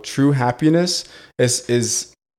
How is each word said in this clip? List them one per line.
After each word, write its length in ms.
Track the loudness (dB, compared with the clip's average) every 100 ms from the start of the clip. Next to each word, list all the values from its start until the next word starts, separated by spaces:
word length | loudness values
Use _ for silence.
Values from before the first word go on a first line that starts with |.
true 300 | -6 0 2
happiness 720 | 2 0 0 2 2 0 -4 -8 -18 -10 -2
is, 280 | 0 0 -2
is 440 | -2 0 -4 -8 _ _